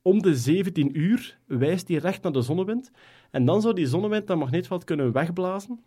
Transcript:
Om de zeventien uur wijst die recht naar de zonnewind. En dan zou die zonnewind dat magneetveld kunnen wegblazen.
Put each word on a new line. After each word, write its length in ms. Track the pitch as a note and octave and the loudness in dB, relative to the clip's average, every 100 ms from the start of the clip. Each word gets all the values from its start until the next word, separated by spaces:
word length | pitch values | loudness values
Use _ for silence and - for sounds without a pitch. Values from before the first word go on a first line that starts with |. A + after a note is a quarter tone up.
Om 200 | F#3 G#3 | 4 4
de 140 | F#3 C#3 | 4 2
zeventien 640 | A#2+ F3+ F#3+ E3+ C#3 C#3 | 2 0 0 0 0 0
uur 380 | E3 A#3 - - _ | 0 0 -2 -20 _
wijst 420 | B2 C#3 F3+ - | -2 0 -2 -2
die 120 | D#3+ | -2
recht 220 | E3 F#3+ | -2 -2
naar 80 | F3+ | -2
de 100 | D#3 | -2
zonnewind. 500 | B2 E3 F#3+ A#3 - _ - - _ | 0 -2 -2 -4 -6 _ -20 -20 _
En 140 | C#3 B2+ | 0 2
dan 160 | G3 | 4
zou 120 | A3 | 2
die 140 | F#3 C#3+ | 0 0
zonnewind 400 | D#3+ G#3 G#3+ G#3 | 0 0 -2 -2
dat 100 | E3+ | -2
magneetveld 460 | C3+ D#3+ F3+ F3+ | 0 -2 -2 -8
kunnen 280 | - D#3 C3 | -4 0 0
wegblazen. 720 | C3 E3 F3 F3+ G3 G3 A#3+ | 0 -2 -2 -4 -6 -10 -16